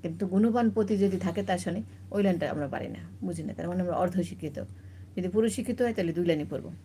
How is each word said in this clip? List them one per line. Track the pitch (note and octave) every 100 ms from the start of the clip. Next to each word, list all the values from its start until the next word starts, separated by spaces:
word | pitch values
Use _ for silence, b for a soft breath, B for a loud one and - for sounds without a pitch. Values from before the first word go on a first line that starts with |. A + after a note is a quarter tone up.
কিন্তু | F3 E3 F#3+
"গুণবান | F#3+ A3+ A#3 A3+
পতি | G#3 G3+ G#3
যদি | G3 F#3+
থাকে | F3+ E3+
তার | G3 F3+
সনে", | F3+ F3+ - B B
ওই | G3+
লাইনটা | G3 E3+ D3+
আমরা | D3+ C#3+
পারি | - -
না, | - - -
বুঝি | F3+ E3
না, | D#3
তার | - E3+
মানে | F3+
আমরা | F3+ D#3
অর্ধ | F3 F#3
শিক্ষিত। | E3+ - D#3 C#3 - B B B B -
যদি | F3+
পুরো | G3+ A3+
শিক্ষিত | A#3 A#3 B3
হয়, | A#3+
তাহলে | A3+ E3+
দুই | E3 F3
লাইনই | D#3 D3
পড়বো | C#3 - -